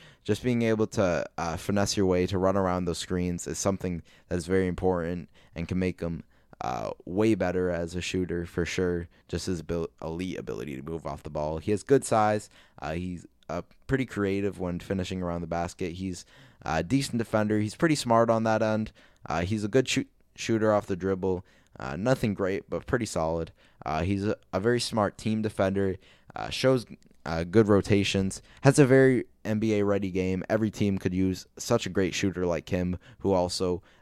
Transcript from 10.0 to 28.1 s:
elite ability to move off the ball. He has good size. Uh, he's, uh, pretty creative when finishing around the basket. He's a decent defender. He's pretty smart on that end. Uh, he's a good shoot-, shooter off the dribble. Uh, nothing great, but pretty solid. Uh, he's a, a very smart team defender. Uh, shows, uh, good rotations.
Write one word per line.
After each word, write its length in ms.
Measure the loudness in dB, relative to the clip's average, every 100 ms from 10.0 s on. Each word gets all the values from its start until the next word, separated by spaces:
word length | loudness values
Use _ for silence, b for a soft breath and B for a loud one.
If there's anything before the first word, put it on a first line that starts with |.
elite 360 | -8 -6 -6 -8
ability 380 | -8 -8 -8 -10
to 60 |
move 240 | -8 -8 -8
off 160 | -10
the 80 | -8
ball. 260 | -6 -4 -4
He 140 | -2
has 120 | -2
good 220 | 4 4
size. 460 | 4 2 2 0 -4 b b -12
Uh, 140 | -8
he's, 340 | -6 -6 -8 -12 _ -10
uh, 140 | -8 -10 -14 -4
pretty 180 | -2
creative 560 | -2 -2 -2 0 -2 -4
when 200 | -4 -6
finishing 420 | -4 -4 -4 -4
around 180 | -4 -4
the 60 | -4
basket. 460 | -4 -4 -6 -8
He's 340 | -6 -8 -8 -14 B B B
a 220 | -4 -2
decent 340 | 0 -2 0 -4
defender. 420 | -2 0 2 2
He's 160 | 0
pretty 200 | 0 2
smart 340 | 2 4 4 6
on 160 | 4
that 160 | 2 2
end. 320 | 2 0 -2 b b b -6
Uh, 160 | -2
he's 220 | 0 -2
a 40 | 2
good 180 | 2 2
shoot-, 220 | 0 -4 _ _
shooter 380 | -10 -2 2 4
off 140 | 4 2
the 100 | -2
dribble. 480 | -2 0 0 -2 b b b -12
Uh, 160 | -8
nothing 380 | -2 0 2 0
great, 380 | 0 -2 -2 -4
but 160 | -6 -2
pretty 180 | -2
solid. 480 | -2 -2 -2 -2 -4 b b b
Uh, 160 | -6 -2
he's 260 | 0 0 -2
a, 80 | -4 _
a 80 | -2
very 220 | 0 0
smart 380 | 0 0 0 -2
team 240 | -4 -2
defender. 540 | -2 0 0 0 -2 -4 b b b
Uh, 140 | -10 -8
shows, 380 | 0 2 2 -2 -16 -20 -14 -6
uh, 180 | -4
good 240 | 4 6 6
rotations. 720 | 6 4 2 4